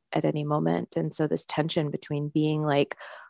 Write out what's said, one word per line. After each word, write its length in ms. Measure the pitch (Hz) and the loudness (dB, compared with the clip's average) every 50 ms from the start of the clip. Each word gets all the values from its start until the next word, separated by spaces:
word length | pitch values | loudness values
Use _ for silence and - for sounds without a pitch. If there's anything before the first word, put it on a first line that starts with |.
| _ - | _ -4
at 120 | - 160 156 | -2 0 0
any 200 | 151 151 151 147 | 0 0 0 0
moment? 440 | 147 151 151 160 165 165 175 175 - - | 0 0 2 2 2 0 0 -2 -2 -4
And 180 | 165 165 156 - | -2 -2 -2 0
so 120 | - 156 | -2 0
this 200 | 147 - - - | 0 0 -2 -2
tension 440 | - - 156 151 160 - 170 151 147 | -4 -2 -2 0 0 0 0 0 0
between 380 | 139 127 - - 151 147 147 147 | -4 -6 -6 -4 -2 -2 -2 0
being, 340 | - 156 151 151 151 151 | 0 2 2 2 2 2
like, 340 | 151 151 143 143 143 - - - - - - - - | 2 4 4 4 4 2 0 -14 -14 -16 -16 -18 -20